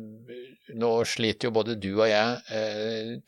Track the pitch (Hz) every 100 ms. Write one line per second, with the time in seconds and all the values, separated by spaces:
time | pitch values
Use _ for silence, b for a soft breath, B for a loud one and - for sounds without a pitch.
0 | 110 110 120 123 123 - - 113 117 113
1 | 113 - 113 101 123 110 107 113 98 101
2 | 110 107 113 120 - 110 107 107 107 113
3 | 110 123